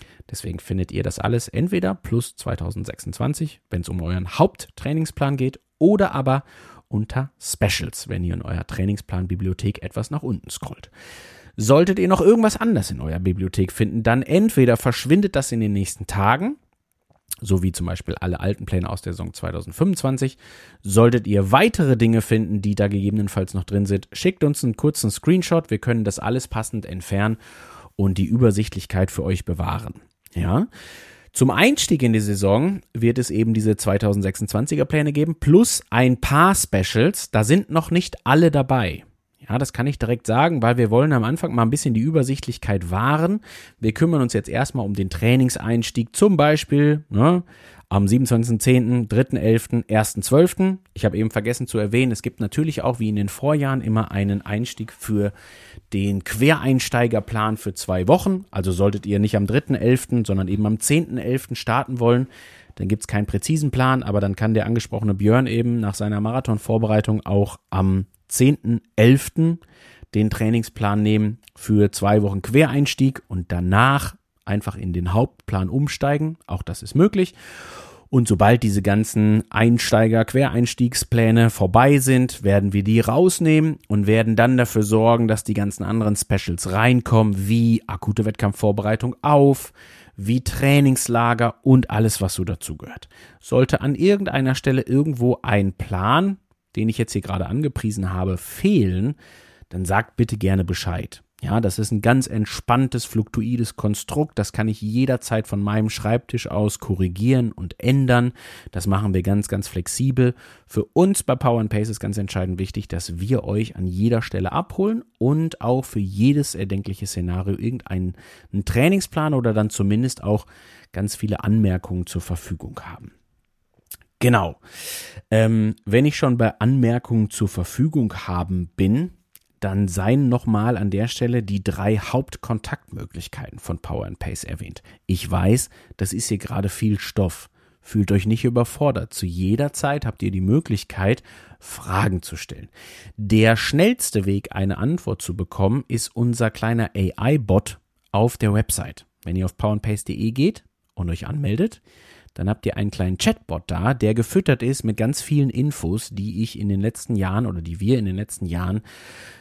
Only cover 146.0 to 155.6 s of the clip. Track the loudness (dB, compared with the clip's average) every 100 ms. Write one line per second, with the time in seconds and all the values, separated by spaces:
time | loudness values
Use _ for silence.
146 | -6 -2 -2 0 -2 -2 -2 -2 -2 0
147 | -2 0 0 0 2 0 0 -16 _ _
148 | _ 0 0 0 0 2 0 -4 -8 -14
149 | _ _ -6 -2 -4 -2 -2 -2 -4 -6
150 | -6 -4 -4 0 -2 -2 _ _ _ -6
151 | -4 -4 -6 -4 -2 0 -2 -4 _ _
152 | _ -20 _ -6 -4 -2 -4 -4 -6 -2
153 | -2 0 -2 -2 -6 -10 -6 -2 -2 0
154 | 0 0 0 0 0 0 0 -4 -4 -2
155 | -2 -2 -2 0 0 0